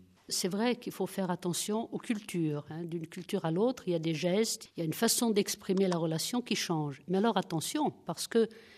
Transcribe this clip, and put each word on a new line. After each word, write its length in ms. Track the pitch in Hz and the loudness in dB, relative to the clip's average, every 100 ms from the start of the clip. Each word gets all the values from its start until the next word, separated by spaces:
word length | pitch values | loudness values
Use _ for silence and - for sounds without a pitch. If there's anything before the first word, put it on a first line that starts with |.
| - _ - | -20 _ -8
C'est 180 | - 190 | -4 -2
vrai 280 | 196 240 247 | 0 0 0
qu'il 160 | 196 | -4
faut 120 | - 185 | -4 -4
faire 240 | - 185 | -2 -2
attention 640 | 175 180 165 - 214 226 | 0 0 -2 0 -2 -2
aux 60 | - | -6
cultures, 640 | - 214 - 180 156 147 - | -2 -4 -2 0 0 0 -6
hein. 120 | 156 170 | -8 -6
D'une 200 | 170 156 | -6 -8
culture 400 | - 175 196 165 | -10 -4 -2 0
à 60 | |
l'autre, 320 | 165 233 254 - | 2 2 0 0
il 60 | |
y 40 | 170 | 0
a 40 | |
des 160 | 160 156 | 0 0
gestes, 560 | 175 190 226 - - - | 2 2 2 -2 -8 -6
il 40 | |
y 20 | |
a 40 | 165 | -2
une 80 | |
façon 360 | 151 226 - 240 | 2 2 4 2
d'exprimer 580 | 202 196 - - 185 190 | 2 2 -2 0 2 4
la 100 | 175 | 2
relation 440 | 165 160 - 247 | 0 0 -2 -2
qui 140 | 240 185 | 0 -2
change. 480 | - 165 147 135 - | 0 0 0 -4 0
Mais 120 | 185 | 2
alors 180 | 226 214 | 4 2
attention, 540 | 175 165 - - - - - | 0 -2 -2 0 0 -2 -8
parce 200 | 165 - | -6 0
que 220 | 233 220 - - | 2 2 0 -20